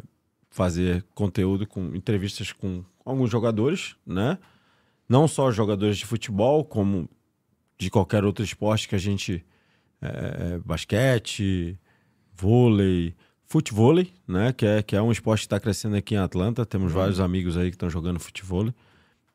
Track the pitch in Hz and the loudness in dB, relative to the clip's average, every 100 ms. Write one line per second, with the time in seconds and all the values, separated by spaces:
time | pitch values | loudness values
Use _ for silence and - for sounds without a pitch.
0 | - _ _ _ _ - 92 85 90 87 | -16 _ _ _ _ -2 0 2 0 0
1 | - - 104 98 95 95 104 - 87 87 | -4 -4 -2 0 0 0 -4 -6 -8 -6
2 | - 101 98 - 104 - 101 90 92 _ | -2 -2 -2 -8 -12 -8 -8 -8 -12 _
3 | - 131 123 117 117 107 123 190 - - | -6 -2 0 0 0 0 0 -2 -6 -14
4 | - 90 117 185 - _ _ _ _ _ | -6 -2 -2 -2 -8 _ _ _ _ _
5 | - 123 156 - 135 107 104 101 104 98 | 2 4 4 4 0 2 0 2 0 0
6 | - 117 - 98 120 151 147 113 101 98 | -4 -6 -4 0 2 2 0 0 0 0
7 | 80 - _ _ _ _ _ - - 113 | -4 -12 _ _ _ _ _ -8 0 0
8 | 90 107 101 92 101 - 104 110 - 101 | 2 2 0 0 -6 -4 -2 -2 -2 -2
9 | 98 98 - 87 - _ _ _ _ _ | -2 -4 -4 -8 -10 _ _ _ _ _
10 | 139 - - 85 87 85 85 80 - 104 | -10 -8 -8 -6 -6 -6 -6 -6 -2 0
11 | 135 123 - - 98 92 85 92 _ _ | 2 0 -2 -4 -2 -2 -4 -8 _ _
12 | _ _ _ - 92 120 120 104 98 90 | _ _ _ -4 4 6 6 6 4 2
13 | 85 - _ _ _ 160 - 104 113 170 | -2 -6 _ _ _ -2 0 4 6 6
14 | 180 - - 90 120 127 107 107 104 101 | 2 -8 -6 -2 0 0 2 2 0 0
15 | 113 110 - 107 - 101 113 98 110 101 | 0 0 0 0 0 -2 -2 -2 -2 -2
16 | - 104 90 92 98 120 117 95 92 85 | -2 -2 0 0 -2 -2 -4 -2 0 0
17 | 95 92 92 92 87 85 90 85 90 85 | 0 2 0 0 0 0 -2 -2 -4 -4
18 | 82 90 - - 95 92 110 123 _ _ | -4 -6 -8 -14 -6 -2 -2 -4 _ _
19 | _ _ _ | _ _ _